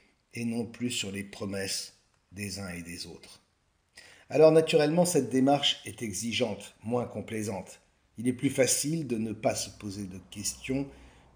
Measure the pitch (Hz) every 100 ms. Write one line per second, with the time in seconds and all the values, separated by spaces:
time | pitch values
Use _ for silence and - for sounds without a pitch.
0 | _ _ _ 117 117 117 113 - 123 -
1 | 101 98 101 - 104 98 95 - - -
2 | _ _ _ 92 101 92 95 87 85 90
3 | 87 80 - - _ _ _ _ _ -
4 | - - - 139 156 160 160 160 151 170
5 | 175 143 120 131 131 139 - - - -
6 | 113 95 117 107 113 90 - - 104 123
7 | 120 110 - 113 107 95 - - _ _
8 | _ - 123 123 139 135 123 - 143 165
9 | 131 113 110 - 123 104 - - 107 98
10 | 95 92 - 104 - - - 135 139 -
11 | - - -